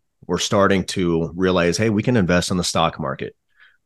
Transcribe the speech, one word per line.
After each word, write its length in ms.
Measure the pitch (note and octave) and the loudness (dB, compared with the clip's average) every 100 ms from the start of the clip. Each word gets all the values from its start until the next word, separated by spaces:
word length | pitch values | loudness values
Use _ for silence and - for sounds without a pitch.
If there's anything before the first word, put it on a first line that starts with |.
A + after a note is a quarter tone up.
| _ _ - | _ _ -6
were 120 | F2 | -4
starting 460 | - G#2 G2 F#2+ | 0 2 4 2
to 480 | F2+ - F2 E2 E2 | -2 -4 0 0 -2
realize, 420 | E2+ F#2 F2+ E2+ F2 | -2 0 2 2 0
"Hey, 140 | A2 | 0
we 120 | G#2 | 0
can 140 | G#2+ B2 | 0 2
invest 340 | F2 F2+ - | 2 2 0
in 60 | F#2 | -2
the 80 | |
stock 360 | E2+ F#2+ D#2+ - | -2 0 -2 -2
market, 340 | D2 C#2 B1+ - _ _ _ _ | -8 -6 -10 -14 _ _ _ _